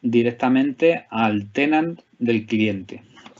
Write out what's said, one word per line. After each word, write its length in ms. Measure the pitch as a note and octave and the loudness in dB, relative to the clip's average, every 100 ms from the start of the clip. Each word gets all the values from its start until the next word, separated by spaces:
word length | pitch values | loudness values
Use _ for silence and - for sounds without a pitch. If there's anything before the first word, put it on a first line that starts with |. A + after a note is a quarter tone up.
directamente 1040 | B2 A#2 A#2 A#2 B2+ C3 C#3 C3 E3 E3+ - | 0 2 2 0 0 2 0 2 2 2 -2
al 400 | A2 A2 G#2 G2+ | -2 0 0 -4
tenant 500 | C#3 C#3+ D#3 E3 E3+ _ - | -2 0 0 0 -6 _ -6
del 280 | A#2+ A2+ A2 | -2 0 0
cliente 560 | A2 G#2+ G2 F#2 - - - - - | 0 0 -2 -8 -18 -20 -20 -20 -8